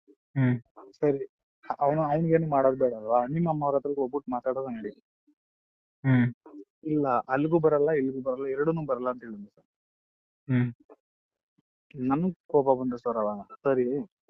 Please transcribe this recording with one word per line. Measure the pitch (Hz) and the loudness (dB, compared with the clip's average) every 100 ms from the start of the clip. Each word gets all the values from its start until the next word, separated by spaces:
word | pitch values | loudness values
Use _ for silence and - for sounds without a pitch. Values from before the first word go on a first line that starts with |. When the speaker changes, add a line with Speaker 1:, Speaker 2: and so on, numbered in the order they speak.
| _ _ _ 139 | _ _ _ 0
Speaker 1:
ಹ್ಮ್. | 127 123 - - - | 0 0 -6 -20 -20
Speaker 2:
ಸರಿ, | - 151 139 - _ _ _ - 135 | -2 0 0 -4 _ _ _ -10 -2
ಅವನು, | 143 156 | 0 0
ಅವ್ನಿಗೇನು | 151 151 165 165 160 | 0 0 2 2 2
ಮಾಡೋದ್ | 139 135 135 | 2 2 4
ಬೇಡ | 127 | 0
ಅಲ್ವಾ? | 113 107 120 123 | -2 0 2 2
ನಿಮ್ಮ | 160 170 | 0 0
ಅಮ್ಮವ್ರ | 151 143 | 0 0
ಹತ್ರ | 139 143 139 | 0 0 -2
ಹೋಗ್ಬಿಟ್ಟು | 131 143 139 | -2 -4 -4
ಮಾತಾಡೋದು | 123 131 131 135 | -6 -4 -4 -4
ನಡಿ. | 117 104 - _ _ _ _ _ _ _ _ _ _ | -8 -10 -12 _ _ _ _ _ _ _ _ _ _
Speaker 1:
ಹ್ಮ್. | 135 127 123 117 - - - _ | 2 4 4 -2 -16 -20 -20 _
Speaker 2:
ಇಲ್ಲ, | 160 151 139 | -4 0 2
ಅಲ್ಲಿಗೂ | 123 - 131 156 170 | 0 0 0 2 2
ಬರಲ್ಲ, | 156 147 147 | 4 4 2
ಇಲ್ಲಿಗೂ | 156 131 131 | 2 0 -2
ಬರಲ್ಲ, | 131 127 139 | -4 -4 -4
ಎರಡನ್ನೂ | 135 151 165 | -2 0 -2
ಬರಲ್ಲ | 147 123 127 | -2 -4 -4
ಅಂತ | 123 | -4
ಹೇಳಿದ್ನು | 120 107 101 | -8 -14 -16
ಸರ್. | _ _ _ _ _ _ _ _ _ - | _ _ _ _ _ _ _ _ _ -2
Speaker 1:
ಹ್ಮ್. | 127 123 117 _ - _ _ _ _ _ _ _ _ _ 147 | 0 0 -6 _ -20 _ _ _ _ _ _ _ _ _ -8
Speaker 2:
ನನ್ಗ್ | 127 135 185 170 - | -2 0 -2 -4 0
ಕೋಪ | 147 135 131 | 2 4 2
ಬಂತು | 127 123 | 0 -4
ಸರ್ | 120 113 | -4 -2
ಅವಾಗ. | 104 104 98 - | -2 -4 -10 -6
"ಸರಿ, | 139 131 123 139 110 _ | 0 2 0 -2 -8 _